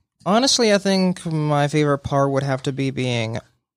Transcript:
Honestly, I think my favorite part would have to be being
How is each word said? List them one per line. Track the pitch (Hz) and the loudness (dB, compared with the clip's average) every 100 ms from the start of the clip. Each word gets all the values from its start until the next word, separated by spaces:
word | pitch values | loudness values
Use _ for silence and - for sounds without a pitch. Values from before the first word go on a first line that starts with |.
| _ _ | _ _
Honestly, | 175 220 269 - 220 | -2 0 2 2 2
I | 202 | 2
think | 196 190 185 180 170 | 2 0 0 -2 -4
my | 156 151 147 143 | -2 0 0 2
favorite | 151 147 139 | 2 2 0
part | - 139 139 | 0 0 2
would | 135 | 0
have | 139 131 | -2 -2
to | 143 | -4
be | 135 135 | -4 -4
being | 131 127 120 113 117 - _ _ | -2 -2 -2 -2 -6 -10 _ _